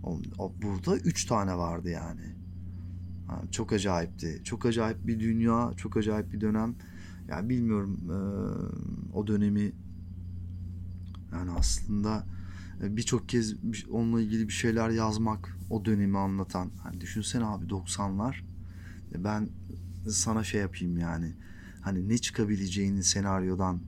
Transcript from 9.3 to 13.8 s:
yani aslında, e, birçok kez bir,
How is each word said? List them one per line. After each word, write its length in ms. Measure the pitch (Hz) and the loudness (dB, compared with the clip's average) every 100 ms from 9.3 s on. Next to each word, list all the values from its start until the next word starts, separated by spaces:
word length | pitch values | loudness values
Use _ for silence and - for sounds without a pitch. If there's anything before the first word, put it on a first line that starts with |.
| 104 104 104 101 - - - - - - - - - - - - - - - - | 4 6 6 2 0 -10 -10 -8 -8 -8 -8 -8 -6 -6 -6 -6 -8 -8 -10 -8
yani 200 | 82 90 | -4 -2
aslında, 760 | 87 - - - 104 104 110 - - - - - - | 2 2 2 0 2 2 0 -2 -6 -8 -10 -10 -6
e, 140 | 104 107 | -2 0
birçok 320 | 113 123 - | 2 2 2
kez 340 | 120 110 104 | 2 2 0
bir, 240 | 110 107 | -2 -4